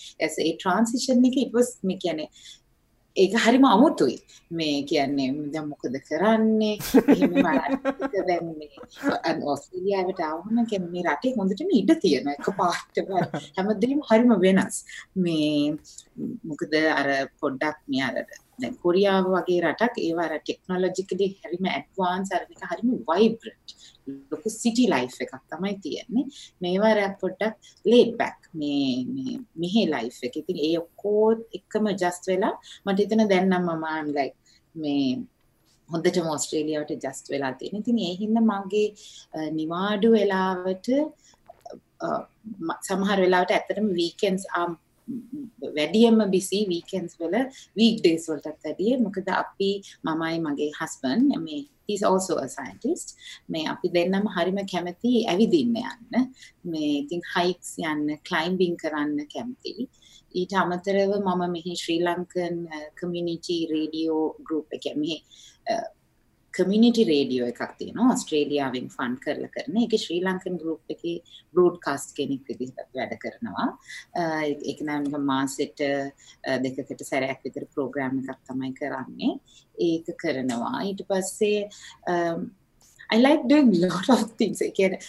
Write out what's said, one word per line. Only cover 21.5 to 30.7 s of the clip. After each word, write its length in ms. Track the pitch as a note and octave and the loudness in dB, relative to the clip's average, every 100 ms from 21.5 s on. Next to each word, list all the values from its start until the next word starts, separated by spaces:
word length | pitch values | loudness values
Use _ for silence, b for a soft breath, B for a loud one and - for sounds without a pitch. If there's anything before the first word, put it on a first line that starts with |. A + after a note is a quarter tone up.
| F3 F#3+ | -4 -2
ඇඩ්වාන්ස් 680 | - - - F3+ F#3 G3 | -4 -6 -4 -2 -2 -2
අර 80 | F3+ | -4
නිකන් 240 | - - F#3+ | -6 -14 -10
හරිම 220 | - A#3 A#3 | -2 -2 0
වයිබ්‍රන්ට්. 720 | - E3+ A3+ A3+ - - - - B B - - | 0 4 4 2 -10 -18 -20 -20 B B -14 -14
ලොකු 260 | - - A3 | -8 -6 -6
සිටි 340 | - A#3+ A#3 A#3 | -2 0 2 4
ලයිෆ් 280 | C#3 B2+ - | 2 0 -6
එකක් 180 | C3 C3 | -10 -10
තමයි 300 | - D#3+ G3 G3 | -12 -6 -6 -6
තියෙන්නේ. 480 | D3+ - - A#3 - B B - | -8 -10 -4 -4 -4 B B -8
මේවා 340 | F3 F#3 A3 | -2 2 2
අර 200 | G#3 G3 | 2 0
පොඩ්ඩක් 400 | G3 F#3 - G#3+ - b b | -2 -6 -4 -4 -6 b b
ලේඩ් 260 | G3 A#3+ A#3 | 6 6 6
බැක්. 240 | - - - _ | 2 -4 -6 _
මේ, 540 | D#3+ D3 C#3+ C3+ B2+ | -6 -2 0 0 -2
මේ 320 | B2 C3+ B2+ A#2+ - | -4 -6 -6 -8 -10
මෙහෙ 320 | D#3+ F3 A3 F3+ | -6 0 2 2
ලයිෆ් 320 | C#3 A#2 - | 0 -4 -6
එක. 160 | - D#3 | -8 -6
ඉතින් 220 | D3+ F3+ | -6 -2
ඒ 140 | D#3 | 0